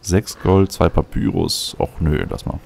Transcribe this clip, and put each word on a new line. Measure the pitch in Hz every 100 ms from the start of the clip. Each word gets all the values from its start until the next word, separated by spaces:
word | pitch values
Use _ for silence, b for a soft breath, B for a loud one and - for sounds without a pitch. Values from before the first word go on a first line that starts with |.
Sechs | - - - -
Gold, | - 95 98
zwei | - 87
Papyrus. | - - - - 85 82 - - -
Och | - -
nö, | 80 73 -
lass | - -
mal. | -